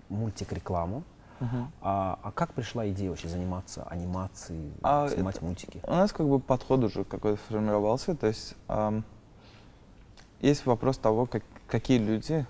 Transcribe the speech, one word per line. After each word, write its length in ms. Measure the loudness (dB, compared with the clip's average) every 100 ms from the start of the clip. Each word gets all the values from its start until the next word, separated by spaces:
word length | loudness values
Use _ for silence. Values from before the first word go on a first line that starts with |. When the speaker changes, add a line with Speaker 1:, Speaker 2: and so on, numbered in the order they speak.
| -8
Speaker 1:
мультик-рекламу. 920 | -4 -4 -4 -6 -6 -2 -2 -2 -6 -10 -18 -20 -8
Speaker 2:
Мгм. 320 | -4 -4 -6 -6
Speaker 1:
А, 380 | -2 0 0 -4
а 100 | -6
как 220 | -4 -4
пришла 340 | -4 -6 -4 -2
идея 180 | -2 -4
вообще 180 | -4 -6
заниматься 540 | -4 -4 -4 -8 -12 -10
анимацией, 840 | -6 -4 -4 -6 -8 -10 -10 -10 -2
Speaker 2:
А, 260 | 2 2 2
Speaker 1:
снимать 280 | 0 -2 -2
Speaker 2:
это 80 | -6
Speaker 1:
мультики? 360 | -6 -8 -10 0
Speaker 2:
у 40 |
нас 220 | 4 4
как 140 | 4 4
бы 120 | 4
подход 440 | 4 0 4 4
уже 200 | 4 0
какой-то 360 | -4 -2 0 0 0
сформировался, 680 | 0 4 4 4 2 0 0
то 120 | 0
есть, 280 | 0 -6 -14 -4
ам, 360 | 0 0 0 -4 -12 -20 -20 -20 -20 -20 -20 -20 -20 -20 -20 -20 0
есть 280 | 2 4 2
вопрос 320 | 2 2 2
того, 260 | 2 4 2
как, 160 | -2 -6 -14 -4
какие 300 | -2 4 4
люди 480 | 4 0 0 -2